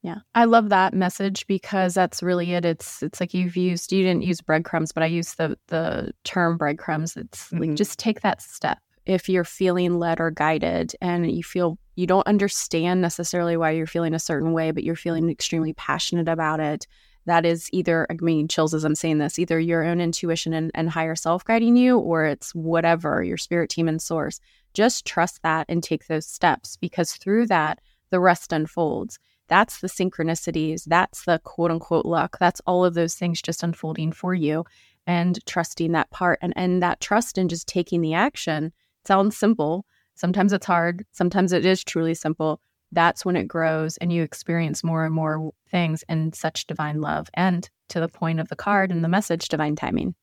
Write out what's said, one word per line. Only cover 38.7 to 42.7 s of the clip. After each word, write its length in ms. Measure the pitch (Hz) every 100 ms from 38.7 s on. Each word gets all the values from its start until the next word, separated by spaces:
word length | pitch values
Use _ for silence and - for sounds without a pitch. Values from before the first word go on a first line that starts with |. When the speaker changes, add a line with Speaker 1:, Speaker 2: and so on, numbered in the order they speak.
| _ _ _ -
Speaker 1:
sounds 300 | 196 202 -
simple. 480 | 208 226 151 175 - _ _
Sometimes 380 | - 175 190 190
it's 120 | 196 -
hard. 380 | 170 170 175 -
Sometimes 400 | - 180 175 185
it 120 | 180 180
is 180 | 190
truly 300 | - 165 165
simple. 460 | 165 156 156 156 151 _